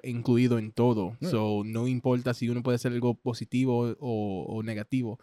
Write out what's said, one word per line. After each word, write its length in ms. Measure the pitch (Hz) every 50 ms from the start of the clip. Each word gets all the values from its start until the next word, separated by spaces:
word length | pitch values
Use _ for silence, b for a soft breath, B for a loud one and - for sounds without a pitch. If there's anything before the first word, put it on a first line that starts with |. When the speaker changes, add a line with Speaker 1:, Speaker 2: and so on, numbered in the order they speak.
| -
Speaker 1:
incluido 520 | 127 120 120 113 131 120 120 127 123 120
en 140 | 117 110 110
todo. 460 | - - 120 123 117 110 92 90 117 -
Speaker 2:
Yeah. 100 | 139 -
Speaker 1:
So, 340 | 147 110 107 107 104 104 104
no 220 | 110 107 113 120
importa 460 | 127 127 120 - 131 123 123 123 127 120
si 140 | - 123
uno 160 | 117 123 123 117
puede 120 | 131 123
hacer 180 | 120 - 127 120
algo 220 | 120 120 123 120
positivo 800 | - _ 127 113 - 117 - - 123 131 131 120 120 120 117 113 -
o, 460 | - 127 113 107 104 104 95 92 -
o 160 | - 107 110 110
negativo. 560 | 113 110 107 107 - - 131 123 110 107 b